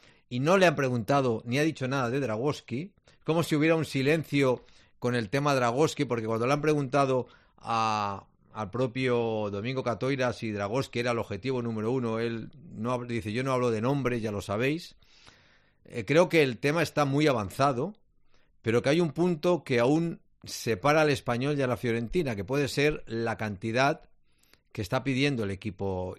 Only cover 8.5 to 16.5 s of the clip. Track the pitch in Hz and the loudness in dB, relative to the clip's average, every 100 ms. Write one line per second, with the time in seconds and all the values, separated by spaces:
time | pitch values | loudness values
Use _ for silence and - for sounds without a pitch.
8.5 | 110 104 120 131 123 131 120 117 110 104 | -10 -6 -2 -2 0 0 2 0 0 -2
9.5 | 101 113 131 123 107 131 139 127 113 113 | -2 -4 -4 -4 -2 -2 0 -2 -2 -4
10.5 | 104 101 120 131 120 120 117 101 101 127 | -4 -2 -2 -2 -2 -2 -2 -4 -6 -4
11.5 | 127 117 110 107 131 117 113 117 113 107 | -4 -4 -2 -2 0 0 -2 -2 -4 -10
12.5 | - - - 113 127 120 117 104 107 135 | -16 -16 -8 -4 -4 -4 -4 -4 -4 0
13.5 | 127 123 110 117 143 127 120 110 101 95 | 0 2 2 0 0 0 -2 -2 -4 -4
14.5 | 101 131 160 - - _ _ - - _ | -2 -2 -2 -8 -18 _ _ -20 -20 _
15.5 | _ _ _ - 95 92 143 180 165 139 | _ _ _ -12 -8 2 4 4 4 2